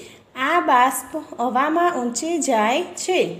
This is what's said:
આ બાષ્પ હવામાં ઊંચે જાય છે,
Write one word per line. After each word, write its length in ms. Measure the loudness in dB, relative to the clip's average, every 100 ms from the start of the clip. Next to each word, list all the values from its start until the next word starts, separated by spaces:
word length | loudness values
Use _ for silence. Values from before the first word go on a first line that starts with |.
| -18 -20 -16 -4
આ 240 | 0 2
બાષ્પ 840 | 4 4 4 0 -8 -10 -10 -6
હવામાં 540 | -2 0 0 2 2 0
ઊંચે 420 | -4 -4 -4 -2
જાય 460 | 0 2 2 0
છે, 520 | -2 -6 -2 0 0 -4